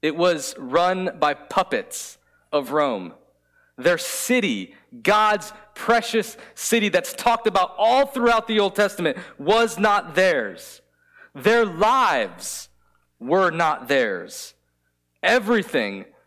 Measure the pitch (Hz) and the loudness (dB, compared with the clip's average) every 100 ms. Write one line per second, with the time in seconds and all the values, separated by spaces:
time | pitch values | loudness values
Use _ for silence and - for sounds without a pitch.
0 | 151 156 175 165 - - 131 143 180 185 | -2 2 2 2 -4 -10 -2 2 2 0
1 | 185 - 151 143 - - 185 120 - - | -4 0 -2 -2 -4 -2 0 -2 -6 -12
2 | - - _ _ _ 147 127 147 147 107 | -14 -18 _ _ _ -4 0 0 0 -2
3 | 90 - _ _ _ _ _ - 127 170 | -8 -16 _ _ _ _ _ -2 0 0
4 | - - - 247 202 107 95 - _ 120 | -2 -8 0 2 2 -2 -8 -16 _ -8
5 | 113 208 214 208 - - - - - 233 | 0 2 4 0 -4 -20 -20 -14 0 0
6 | 220 226 196 - - - - - 202 175 | 2 -4 -4 -10 -20 -12 -2 0 2 0
7 | - - - 233 226 190 180 - 214 254 | -2 -2 0 2 0 0 -2 0 2 4
8 | 277 262 233 226 226 220 202 196 202 202 | 2 0 2 2 2 0 0 2 -2 0
9 | 165 135 - - 143 214 226 226 208 202 | -4 -4 -10 -10 2 2 2 2 2 2
10 | 170 160 185 151 107 85 - - _ _ | 0 2 2 2 -2 -10 -20 -20 _ _
11 | _ _ - - 131 233 220 165 208 262 | _ _ -20 -2 2 4 2 2 2 4
12 | 233 147 101 85 - - - _ _ _ | 2 2 -2 -6 -12 -12 -14 _ _ _
13 | _ _ 123 175 185 165 165 139 120 139 | _ _ -2 2 2 2 -2 -2 0 0
14 | 117 92 85 - - _ _ _ _ _ | 0 -4 -10 -14 -16 _ _ _ _ _
15 | _ _ 180 240 202 233 185 143 107 98 | _ _ 0 0 2 -2 0 -4 -4 -6
16 | 92 _ | -14 _